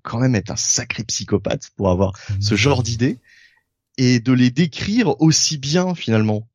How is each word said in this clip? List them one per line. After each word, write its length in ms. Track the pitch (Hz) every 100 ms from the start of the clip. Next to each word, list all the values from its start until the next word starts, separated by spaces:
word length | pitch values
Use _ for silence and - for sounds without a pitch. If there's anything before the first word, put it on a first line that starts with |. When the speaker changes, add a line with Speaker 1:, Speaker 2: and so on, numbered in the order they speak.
Speaker 1:
quand 160 | - -
même 160 | 131
être 160 | 110 90
un 60 | -
sacré 480 | - - - -
psychopathe 680 | 107 - - 98 - - - -
pour 140 | 95
avoir 220 | 90 98 - -
Speaker 2:
Mmh. 100 | 98
Speaker 1:
ce 140 | 101 104
genre 260 | 131 131
d'idée 380 | 117 117 131 247 _ _ _ _ _ _ _ -
et 220 | 127 123
de 140 | 117
les 160 | 127 123
décrire 720 | 127 175 - 190 226 196 -
aussi 360 | 160 151 - 151
bien 340 | 139 175 185
finalement, 540 | 170 - 110 110 107 -